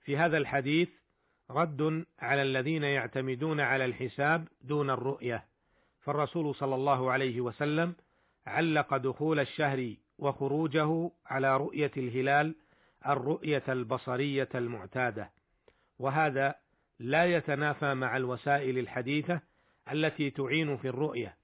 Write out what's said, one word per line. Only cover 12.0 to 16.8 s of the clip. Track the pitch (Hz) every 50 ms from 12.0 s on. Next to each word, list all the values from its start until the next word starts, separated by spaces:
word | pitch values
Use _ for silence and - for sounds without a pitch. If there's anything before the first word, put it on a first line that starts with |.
| 131 123 113 131 135 135 139 143 151 156 160 _ _ _ _ _ _ _ _ _ -
الرؤية | 139 143 135 120 139 160 - - 156 147 135 - -
البصرية | 131 127 123 113 131 123 - 135 123 123 139 147 139 135 135 - -
المعتادة، | 131 120 117 120 110 92 95 - 131 127 120 107 107 101 - _ _ _ _ _ _ _ - _ _ _ _ _ _
وهذا | 123 135 135 156 160 151 131 135 135 139 143 - _ _ _ _